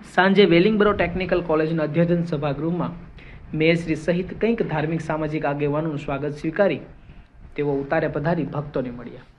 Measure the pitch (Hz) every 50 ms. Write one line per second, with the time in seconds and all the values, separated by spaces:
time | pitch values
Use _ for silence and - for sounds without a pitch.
0 | - - - 190 180 196 196 190 208 175 165 170 190 214 220 202 208 208 202 196
1 | 180 170 170 185 185 170 190 175 170 - 156 156 156 156 170 160 151 151 147 165
2 | 170 170 175 170 165 - 160 143 147 147 139 139 151 165 175 175 135 120 - -
3 | - - - - - - - - - - - 151 156 165 170 170 170 - 156 147
4 | - 185 170 175 185 - - - 208 220 233 220 185 143 151 156 147 156 170 156
5 | - - 156 156 156 151 151 156 147 143 143 143 147 143 143 151 160 165 147 139
6 | - - 143 135 143 139 139 - - 160 160 - 202 185 143 113 - - - -
7 | - - - - - - _ - - - - - 143 147 139 139 139 139 165 160
8 | 156 147 143 147 143 165 175 170 139 123 139 147 147 - - 147 127 127 120 120
9 | 120 113 - 123 - - _